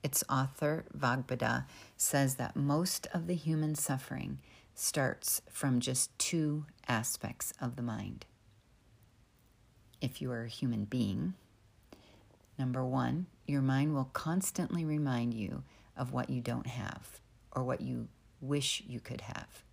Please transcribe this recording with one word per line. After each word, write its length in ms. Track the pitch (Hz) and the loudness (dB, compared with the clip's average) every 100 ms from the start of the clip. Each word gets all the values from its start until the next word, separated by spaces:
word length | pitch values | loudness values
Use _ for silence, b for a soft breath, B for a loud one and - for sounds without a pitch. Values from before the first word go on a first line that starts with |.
Its 220 | 147 - - | 0 0 2
author, 560 | 135 135 - 147 160 - 143 | 2 2 2 2 2 -4 0
Vagbhada, 680 | 131 127 123 123 117 123 135 B B B | 2 2 0 0 2 2 -2 B B B
says 380 | - 143 135 | 2 4 4
that 220 | 131 123 - | 2 -2 0
most 500 | 143 147 185 - - | 2 4 2 -2 -2
of 120 | 175 165 | -4 0
the 60 | |
human 420 | 180 160 156 156 151 | 0 2 2 2 0
suffering 640 | - 135 - - - 135 B B B | 0 -2 -2 -6 -6 -8 B B B
starts 680 | - - 151 135 - - - - | -4 0 2 0 0 -2 -2 -4
from 280 | - 139 123 | -2 2 4
just 380 | 127 131 - - | 2 0 -2 -2
two 480 | - 165 151 151 147 - - | 0 2 2 0 -4 -10 0
aspects 640 | 113 113 - 110 - - - | 0 0 -4 -6 -6 -8 -4
of 160 | 123 127 | -6 -2
the 60 | |
mind. 440 | 120 110 101 - - _ - - _ - - - - - _ _ _ _ _ - - - | -4 -4 -6 -10 -16 _ -20 -20 _ -20 -20 -20 -20 -20 _ _ _ _ _ -20 -20 -6
If 200 | - - | -4 -2
you 120 | 131 | -4
are 120 | 117 | -2
a 40 | 117 | -4
human 360 | - 135 113 | -2 0 0
being, 500 | 101 127 104 95 175 185 - - - _ - B B B B B - - | 0 2 2 2 0 -4 -14 -20 -20 _ -20 B B B B B -16 -4
number 260 | 127 127 | 0 0
one, 420 | 127 131 123 151 180 - - | 2 2 2 0 -4 -8 -2
your 160 | 143 | 2
mind 320 | 135 135 151 | 4 6 4
will 160 | 143 135 | 2 0
constantly 720 | - 160 180 - - - 175 | -2 0 2 2 0 0 0
remind 480 | 160 151 143 123 120 | 2 2 2 2 2
you 320 | 113 101 - 131 B B - | 0 -4 -4 -10 B B -6
of 160 | 127 | -2
what 160 | 127 - | -2 0
you 140 | 127 | -2
don't 240 | 120 120 127 | 0 -2 -4
have 540 | 120 - 98 - - - - - | -6 -8 -8 -14 -20 -20 -20 -8
or 120 | - | -4
what 160 | 127 - | 0 0
you 260 | 131 120 113 - - - | -2 -4 -6 -12 -20 -10
wish 420 | 139 143 131 - - | -2 0 2 -2 -4
you 140 | 123 | -10
could 220 | - - | -6 -8
have. 420 | 104 - - - - | -8 -10 -12 -18 -20